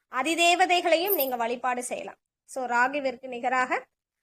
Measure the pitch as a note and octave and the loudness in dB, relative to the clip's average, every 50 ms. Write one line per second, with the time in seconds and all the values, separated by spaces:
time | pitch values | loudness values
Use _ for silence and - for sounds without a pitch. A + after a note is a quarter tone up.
0 | _ _ A3+ B3+ C4+ D#4 E4 D#4 E4+ E4+ F4 E4+ F#4 F4+ F4+ F4+ D#4 E4+ D#4+ E4 | _ _ -4 -2 0 0 2 4 4 4 6 4 4 4 2 2 2 2 2 2
1 | F4 G#4 G4+ D#4 C4+ C4 B3 A#3 A3+ A3+ A#3+ B3 - B3+ B3 B3 B3 - A3+ - | 2 2 0 0 0 -2 -2 -2 -4 -4 -4 -4 -4 -4 -4 -4 -6 -8 -8 -10
2 | - G3 - _ _ _ _ _ _ - - C#4 B3+ A#3 A#3+ A#3+ B3 C4 C#4 D4 | -10 -12 -16 _ _ _ _ _ _ -14 -10 -8 -4 0 2 2 2 2 0 -2
3 | C4+ C4+ A#3+ A#3 - C4 B3 A#3+ A#3+ B3 B3+ B3+ B3+ B3+ E4 C5 C5 _ _ _ | -4 -4 -6 -8 -12 -12 -10 -6 -4 0 0 0 0 0 -2 -4 -6 _ _ _
4 | _ _ _ _ | _ _ _ _